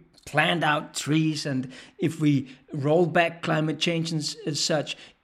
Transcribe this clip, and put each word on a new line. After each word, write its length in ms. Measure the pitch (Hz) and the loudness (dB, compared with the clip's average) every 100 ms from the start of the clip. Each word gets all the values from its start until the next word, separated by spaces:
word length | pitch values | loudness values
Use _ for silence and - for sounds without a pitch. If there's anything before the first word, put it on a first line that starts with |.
| - _ - | -18 _ -4
plant 360 | 147 170 175 | 0 2 2
out 320 | 156 151 156 | 2 2 -2
trees, 520 | - 135 156 156 147 151 | -6 0 2 2 0 -4
and 260 | 131 127 - - - | -4 -6 -12 -20 -2
if 220 | 151 160 | -2 2
we 280 | 151 139 - - - | 2 2 0 -10 -12
roll 340 | 147 139 160 175 | -4 2 4 4
back 360 | 175 170 165 | 2 0 -2
climate 360 | - 156 156 151 | -2 0 0 0
change 340 | 175 170 165 | -2 -2 -2
and 80 | 160 | -4
s-, 160 | 143 - 392 | -4 -6 -6
as 160 | 147 | -4
such, 340 | - 156 143 - - _ | 0 -2 -2 -10 -16 _